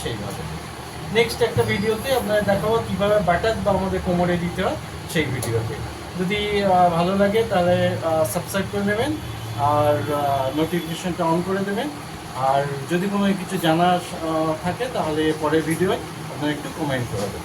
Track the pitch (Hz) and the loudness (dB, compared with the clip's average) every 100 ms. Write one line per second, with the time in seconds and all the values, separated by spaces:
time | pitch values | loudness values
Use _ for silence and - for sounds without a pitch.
0 | 135 107 - - - - - - - - | -4 -6 -6 -8 -8 -8 -10 -12 -12 -10
1 | - 208 233 - 233 247 220 208 220 220 | -2 0 2 2 0 2 0 0 0 0
2 | 269 254 202 208 202 196 214 226 220 190 | 0 0 2 0 2 2 2 0 0 0
3 | 202 208 175 175 220 208 196 190 190 185 | 2 2 4 2 2 0 2 2 2 -2
4 | 185 175 175 175 170 170 214 302 - - | 0 2 2 2 -2 -2 -2 -2 -8 -12
5 | - 170 143 123 120 113 113 - - - | -4 -2 0 -2 -2 -2 -2 -6 -8 -10
6 | - 175 180 208 208 202 202 180 175 165 | -10 -4 -2 0 0 2 4 6 6 4
7 | 175 196 202 226 226 190 175 180 180 - | 2 4 4 4 2 2 4 4 2 0
8 | 160 160 160 175 160 196 196 202 202 208 | 0 2 2 -2 -4 -4 -2 -2 0 0
9 | 285 311 - - - - 143 147 151 147 | 0 -2 -6 -10 -8 0 2 4 4 2
10 | 143 147 143 139 135 147 160 175 160 165 | 0 0 0 0 0 0 0 0 -2 -4
11 | 185 165 165 170 175 190 196 202 294 - | -4 0 2 2 0 -2 -2 -2 -4 -6
12 | - - - 123 135 139 143 139 131 175 | -12 -12 -10 -2 2 2 2 -4 -2 0
13 | 202 202 196 190 180 185 165 165 175 180 | 0 2 2 0 -2 0 2 4 4 2
14 | - - 165 160 160 156 180 170 254 214 | 0 -6 -2 0 0 0 -2 -2 -4 -2
15 | 160 156 156 151 151 160 156 165 185 233 | -2 0 0 2 2 2 2 0 2 0
16 | - - - 127 147 - - - 151 131 | -4 -10 -10 -4 -4 -4 -6 -4 -2 -2
17 | 117 104 101 87 | -2 -4 -4 -6